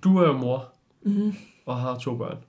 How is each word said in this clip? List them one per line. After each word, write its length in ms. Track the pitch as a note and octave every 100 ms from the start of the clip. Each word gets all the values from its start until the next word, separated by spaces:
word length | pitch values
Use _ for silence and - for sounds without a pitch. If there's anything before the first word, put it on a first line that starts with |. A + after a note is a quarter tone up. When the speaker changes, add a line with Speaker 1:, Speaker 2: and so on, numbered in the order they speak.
Speaker 1:
du 140 | F#3+ F#3+
er 100 | E3
jo 100 | C3
mor 300 | B2 C3 - _ _ _
Speaker 2:
Mhm. 300 | G#3 G3+ G#3 F#3+ - _ -
Speaker 1:
og 120 | B2+
har 200 | B2+ B2
to 180 | - B2
børn. 220 | - -